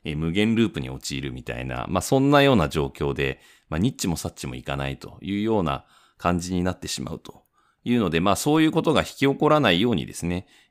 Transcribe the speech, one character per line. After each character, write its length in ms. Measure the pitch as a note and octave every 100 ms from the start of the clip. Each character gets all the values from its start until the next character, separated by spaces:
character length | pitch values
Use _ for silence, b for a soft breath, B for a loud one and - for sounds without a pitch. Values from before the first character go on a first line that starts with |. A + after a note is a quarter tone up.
え 100 | -
ー、 40 | D2+
無 140 | E2
限 240 | F2 G#2+ A2+
ル 120 | A2+
ー 60 |
プ 60 | -
に 100 | B1+
陥 320 | C2+ - C#2
る 100 | C2+
み 120 | B1+
た 160 | A#1+ A#1+
い 60 | B1+
な、 200 | B1 -
ま 100 | F2+
あ、 20 |
そ 180 | - C3+
ん 120 | C#3
な 100 | C#3+
よ 120 | C#3
う 20 | B2
な 120 | D2+
状 180 | D#2 C#2
況 260 | - C#2+
で、 260 | C#2 C#2 C2 b b b
ま 60 | D#2
あ、 40 |
ニ 140 | F2
ッ 20 | D#2+
チ 120 | G2
も 100 | D#2+
サ 120 | F2+
ッ 20 |
チ 160 | - C#2
も 80 | B1+
い 80 |
か 120 | B1 C#2
な 140 | C#2
い 80 | C2+
と 200 | - -
い 160 | D#2 G2+
う 40 |
よ 180 | G#2+ A2
う 40 |
な 220 | E2 C2+ - b b b
感 220 | F2 F2
じ 140 | F2
に 100 | F#2
な 100 | F2+
っ 60 | F2+
て 80 | -
し 140 | -
ま 120 | C2
う 60 | D#2+
と 240 | - - _ _ _ _
い 120 | - A#2+
う 40 |
の 100 | G2
で、 100 | D#2+
ま 120 | F#2
あ、 40 | F#2+
そ 200 | - D#3
う 60 |
い 40 | D#3
う 60 |
こ 100 | D#3+
と 120 | D#3
が 80 | B2+
引 40 | -
き 80 | -
起 180 | C3+ C#3
こ 140 | D3+
ら 100 | D3+
な 120 | B2+
い 100 | F2
よ 100 | A#2+
う 40 | G2
に 100 | A#1
で 80 |
す 120 | - E2+
ね、 220 | F2 - b b